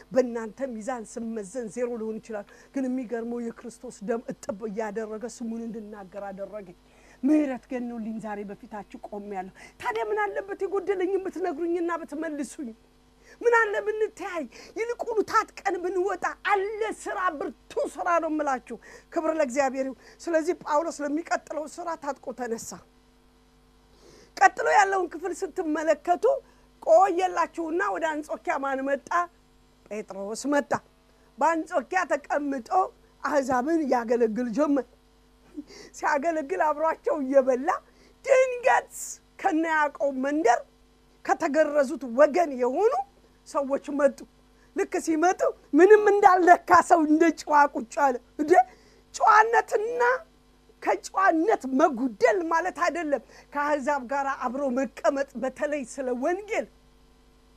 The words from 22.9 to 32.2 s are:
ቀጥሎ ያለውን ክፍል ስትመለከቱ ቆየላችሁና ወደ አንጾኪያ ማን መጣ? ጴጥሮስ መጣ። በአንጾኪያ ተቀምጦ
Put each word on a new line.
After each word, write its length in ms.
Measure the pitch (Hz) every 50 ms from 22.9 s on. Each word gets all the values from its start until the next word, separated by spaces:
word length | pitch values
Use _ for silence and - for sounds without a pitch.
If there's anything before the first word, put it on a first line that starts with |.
| _ _ _ _ _ _ _ _ _ _ _ _ _ _ _ _ _ _ _ _ _ _ - - - - - _ _
ቀጥሎ 300 | - 403 370 - - 453 453
ያለውን 380 | - 427 392 392 392 381 359 311
ክፍል 240 | - 302 339 370 349
ስትመለከቱ 880 | - 381 320 - 370 349 311 302 320 311 320 302 302 - 349 349 - - 494 554 523 - _ _ _ _ _ _ _ -
ቆየላችሁና 1000 | - 320 339 381 403 330 349 370 359 359 349 330 311 - 330 330 320 339 359 403 403
ወደ 160 | 381 339 330
አንጾኪያ 460 | 320 302 302 302 - 320 330 - 359 320
ማን 220 | 277 269 277 269 269
መጣ? 280 | 269 277 277 254 - - 349 349 349 339 _ _ _ _ _ _ _ _ _ _ _
ጴጥሮስ 580 | - 208 220 202 - 185 196 196 202 226 - -
መጣ። 240 | 269 294 285 254 - - - - _ _ _ _ _ _ _ _ _ _
በአንጾኪያ 640 | - 269 320 330 320 311 339 359 311 226 - 359 370 349
ተቀምጦ 640 | - 320 294